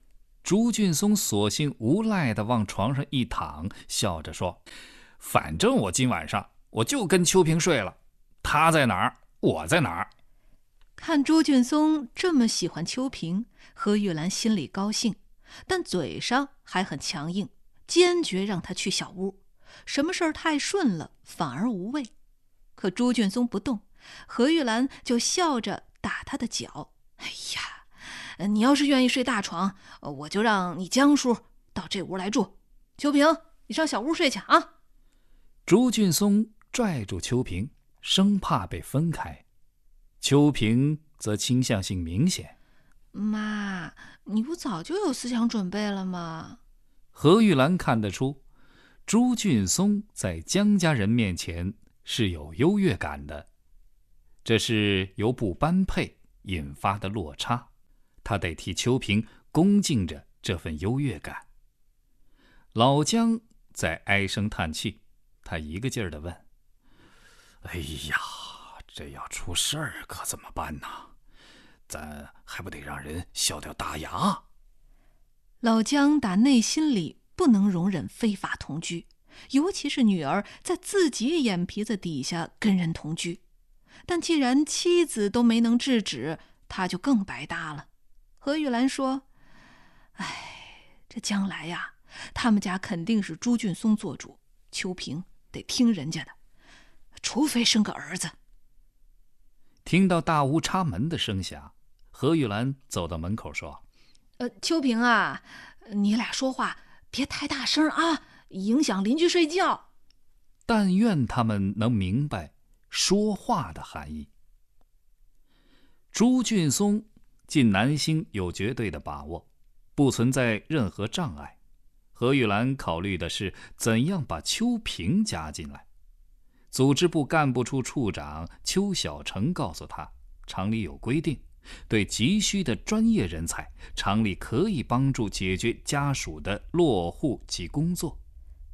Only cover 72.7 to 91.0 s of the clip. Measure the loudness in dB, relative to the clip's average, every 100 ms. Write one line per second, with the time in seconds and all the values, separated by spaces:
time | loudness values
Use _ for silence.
72.7 | -12 -12 -12 -10 -10 -10 -4 -4 -4 -12
73.7 | -10 -8 -8 -8 -2 -2 -2 _ -20 -20
74.7 | _ -20 -20 _ _ _ _ _ -4 2
75.7 | 2 2 4 4 4 2 4 6 6 4
76.7 | 2 2 2 -2 -8 _ 2 6 6 6
77.7 | 2 0 -2 -6 -2 -2 -2 -6 -8 -8
78.7 | -8 -6 -8 -10 _ _ -20 -2 0 0
79.7 | -2 -4 2 4 4 0 -2 -4 -12 -6
80.7 | -6 0 2 2 2 0 2 2 0 -2
81.7 | -4 -4 -4 -4 -6 -4 -6 -6 -2 2
82.7 | 2 2 -4 -6 -6 -6 -8 _ _ _
83.7 | _ _ -18 -4 -4 2 2 4 4 2
84.7 | 0 4 4 4 2 0 4 4 6 4
85.7 | 2 4 2 0 -6 -6 -6 -12 _ -12
86.7 | -4 -4 -2 2 2 2 -10 -10 -8 -8
87.7 | -10 -16 _ _ -20 _ -10 -4 -2 0
88.7 | 2 0 0 -2 -2 _ _ -20 -20 -20
89.7 | -20 -20 -20 _ -10 -10 -10 -14 -18 -20
90.7 | -20 -20 -20